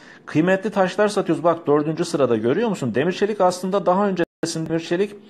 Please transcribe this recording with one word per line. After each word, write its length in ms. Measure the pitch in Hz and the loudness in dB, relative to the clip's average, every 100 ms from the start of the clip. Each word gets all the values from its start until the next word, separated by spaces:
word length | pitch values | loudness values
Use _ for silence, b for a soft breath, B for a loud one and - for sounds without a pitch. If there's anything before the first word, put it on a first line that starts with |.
| B B - | B B -2
Kıymetli 440 | 147 170 190 214 | 0 2 2 0
taşlar 380 | 208 185 196 208 | 0 0 2 0
satıyoruz. 360 | 208 180 151 | 0 0 0
Bak 240 | 165 165 - | 2 0 2
dördüncü 380 | 147 151 156 170 | 2 2 -4 -4
sırada 320 | 156 127 113 | 0 2 2
görüyor 320 | 113 156 233 | 2 0 0
musun? 260 | 180 127 107 | -2 -2 0
Demir 180 | 160 | -2
çelik 280 | 180 208 208 | 0 -2 2
aslında 440 | 180 180 190 196 175 | 0 2 -2 -2 2
daha 220 | 180 208 | 2 0
öncesinde 640 | 180 170 _ 165 165 156 | 0 -4 _ -8 -6 -4
demir 100 | 160 | -4
çelik 360 | 165 175 202 - | -2 -2 -2 -6